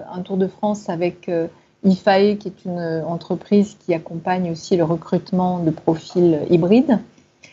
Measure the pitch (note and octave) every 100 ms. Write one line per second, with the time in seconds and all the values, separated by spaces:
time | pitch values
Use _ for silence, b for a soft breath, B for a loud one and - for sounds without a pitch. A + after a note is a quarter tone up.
0 | - F3+ F#3 F#3+ F#3 - G#3 G#3 G3+ E3
1 | F3 F3 - E3+ E3 b b _ G3 F#3
2 | - G3 G#3 G#3 F#3+ - F#3 F3 E3 D#3+
3 | D#3 E3+ - F3 - G#3 G3+ - - E3
4 | - E3 F3 F#3 F3 E3 - F3+ E3 E3
5 | - F3+ - F#3 F3+ F3+ D#3+ D#3+ - D#3+
6 | - F#3 F3 D3+ - E3+ E3+ A3+ D4 G3+
7 | - b b b b